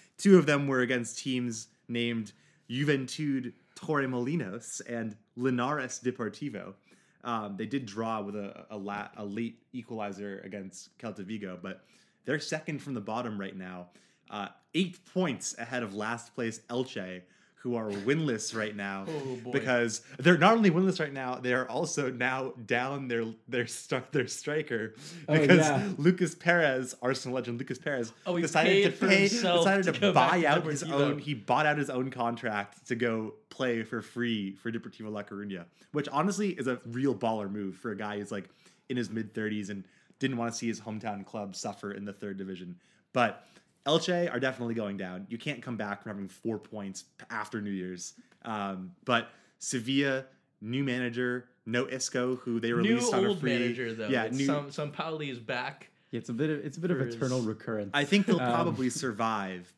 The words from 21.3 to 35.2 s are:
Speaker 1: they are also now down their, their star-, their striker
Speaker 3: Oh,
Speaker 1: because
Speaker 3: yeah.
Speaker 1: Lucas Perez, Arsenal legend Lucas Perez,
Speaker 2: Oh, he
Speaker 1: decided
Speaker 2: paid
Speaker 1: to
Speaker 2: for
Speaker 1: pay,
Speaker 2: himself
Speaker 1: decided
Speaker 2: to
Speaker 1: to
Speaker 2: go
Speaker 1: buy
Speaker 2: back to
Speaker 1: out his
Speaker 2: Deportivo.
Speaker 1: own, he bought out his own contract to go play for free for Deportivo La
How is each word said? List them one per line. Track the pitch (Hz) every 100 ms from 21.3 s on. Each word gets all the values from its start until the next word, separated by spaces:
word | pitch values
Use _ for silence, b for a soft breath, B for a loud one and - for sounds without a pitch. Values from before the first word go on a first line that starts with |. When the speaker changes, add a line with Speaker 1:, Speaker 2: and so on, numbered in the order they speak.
| 131
Speaker 1:
they | 127
are | 123 127
also | 123 170 - 135
now | 123 123 131 127 - 107
down | 120 127 143 131
their, | 117 113 110 -
their | 123 117
star-, | - - 131 123
their | 151 120
striker | - - 151 151 117 107 B B B B
Speaker 3:
Oh, | 156
Speaker 1:
because | 147 175 156
Speaker 3:
yeah. | 143 208 185
Speaker 1:
Lucas | 151 180 175 -
Perez, | 165 175 151 131 127 -
Arsenal | 123 131 127 131
legend | 123 117
Lucas | 139 123
Perez, | - 135 113 - -
Speaker 2:
Oh, | 175
he |
Speaker 1:
decided | 165 165 170
Speaker 2:
paid | 196
Speaker 1:
to | 202
Speaker 2:
for | - 190
Speaker 1:
pay, | 190 196
Speaker 2:
himself | 233 190 175 180
Speaker 1:
decided | 196 175
Speaker 2:
to |
Speaker 1:
to | 135
Speaker 2:
go | -
Speaker 1:
buy | 151 131
Speaker 2:
back | 180
to | 156
Speaker 1:
out | 160 160
his | 147
Speaker 2:
Deportivo. | 160
Speaker 1:
own, | 139 143 147
he | 143
bought | 131 - 127 151
out | 147
his | 139
own | 127 135
contract | 127 117 117 123 104 101 - -
to | 120
go | 120 113 110 - _
play | - 131 117
for | 110 117
free | 101 - 120 110 98 98
for | 120
Deportivo | 113 117 - 107
La | 104